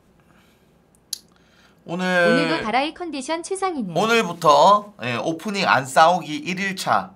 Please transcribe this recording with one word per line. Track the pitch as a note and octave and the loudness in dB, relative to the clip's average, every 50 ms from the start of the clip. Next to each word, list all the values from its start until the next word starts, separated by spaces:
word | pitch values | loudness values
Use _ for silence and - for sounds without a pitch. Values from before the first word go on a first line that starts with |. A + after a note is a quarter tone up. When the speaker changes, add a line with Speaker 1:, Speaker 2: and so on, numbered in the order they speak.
| _ _ _ _ _ _ _ _ _ _ _ _ _ _ _ _ _ _ _ _ _ _ - - _ _ _ _ _ _ _ _ _ _ _ _ _ | _ _ _ _ _ _ _ _ _ _ _ _ _ _ _ _ _ _ _ _ _ _ -16 -16 _ _ _ _ _ _ _ _ _ _ _ _ _
Speaker 1:
오늘 | - E3+ F#3 F#3 F#3 F3+ F3 F3 E3+ | -10 -8 -6 -4 0 2 2 2 4
Speaker 2:
오늘도 | E3+ E3 E3 D#3+ - - A3+ | 2 2 0 0 -2 -4 -4
다라이 | G#3+ A3 C4 C#4+ D#4 D#4 | -2 -2 -2 -2 -4 -8
컨디션 | - F4+ E4 C#4+ C4+ B3+ D#4 D#4+ E4+ E4+ | -10 -12 -10 -10 -8 -6 -6 -6 -8 -6
최상이네. | - F#4+ F#4 F#4+ F#4+ E4 C4+ G#3 F3 D#3+ E3+ | -8 -6 -6 -6 -6 -6 -6 -8 -4 -2 -2
Speaker 1:
오늘부터, | G#3+ A3+ A#3 A3+ G3+ F3 E3 F3 E3 D#3 D3 C#3+ D#3+ F#3+ G#3 G#3 G#3 - - - A2+ | 0 2 2 0 0 -2 -6 0 4 4 6 8 8 6 6 4 2 -6 -14 -10 -6
예, | B2 A#2+ | -6 -4
오프닝 | A2+ - E3 D#3+ E3 - G#3+ G3+ G3 E3+ | -4 -4 -4 -6 -6 -8 -8 -6 -2 2
안 | G2+ G#2+ B2+ C#3 | 2 2 2 0
싸우기 | B2+ - F3 D#3+ E3 F3+ F3 D3 D3 D3+ | 2 4 4 6 6 4 2 -2 -8 -10
일 | D3 - F3 F3+ F#3+ | -8 -6 -6 -6 -4
일차, | G3 F#3+ F#3+ F#3+ - D3 A2+ G2 F#2+ - - | -4 -6 -6 -6 -2 0 0 0 0 -4 -12